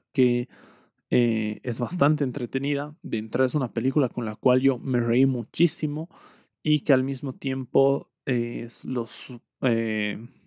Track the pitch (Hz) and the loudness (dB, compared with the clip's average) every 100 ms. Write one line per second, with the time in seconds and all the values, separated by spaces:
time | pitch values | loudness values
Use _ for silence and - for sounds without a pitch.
0 | - - 127 120 123 - - _ _ _ | -4 2 4 2 -2 -10 -20 _ _ _
1 | _ 127 120 110 107 107 - 117 120 180 | _ 2 4 2 -2 -4 -6 -4 -4 2
2 | 143 151 135 123 123 135 139 143 147 151 | 2 2 0 -2 -6 -4 -2 -2 -4 -10
3 | - 117 110 123 131 151 127 - 123 135 | -6 -6 -2 0 0 0 -2 0 0 2
4 | 131 - 113 107 131 127 135 127 139 127 | 0 0 -6 -2 2 4 4 0 0 0
5 | 117 120 135 127 113 - 170 - 151 147 | 2 4 2 2 -6 0 0 2 -4 -6
6 | 165 - - _ _ _ 156 151 - 131 | -10 -14 -20 _ _ _ -2 0 2 2
7 | 131 135 139 127 135 131 127 143 135 139 | 2 -4 -8 -6 -6 -6 -2 2 4 2
8 | - _ - 123 120 120 120 - 143 123 | -4 _ -4 -2 -2 -6 -10 -12 -8 -6
9 | 117 - - 120 - _ 131 113 113 110 | -6 -10 -14 -16 -16 _ 0 0 0 -2
10 | 104 104 120 - | -4 -6 -12 -18